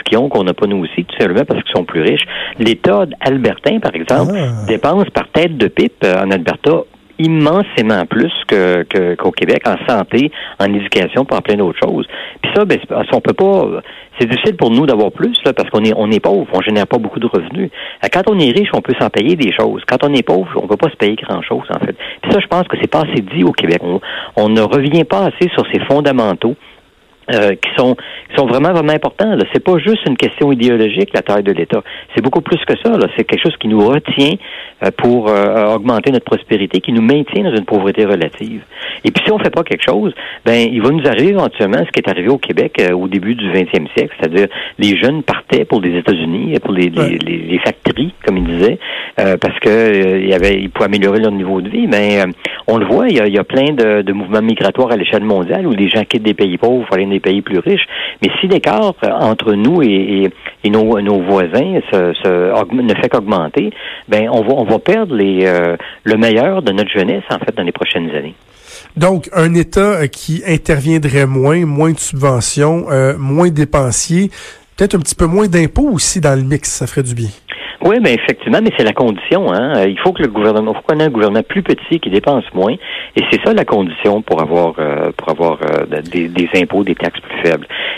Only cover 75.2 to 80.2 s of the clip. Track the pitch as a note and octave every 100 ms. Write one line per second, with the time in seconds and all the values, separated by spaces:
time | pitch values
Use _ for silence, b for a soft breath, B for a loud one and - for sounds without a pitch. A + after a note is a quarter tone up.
75.2 | E3 F#3 G#3+ F3 D#3 - D4 F3+ - F#3+
76.2 | D3 C3+ C3 D3 - - C3 - B2+ A#2+
77.2 | A2 - - B B - E3+ A3+ G3 A2+
78.2 | - B2+ - D3+ A3 - A2 - B2 G2
79.2 | - F3+ D#3+ F#2 C3 C3 G2 F#2+ F3+ F#3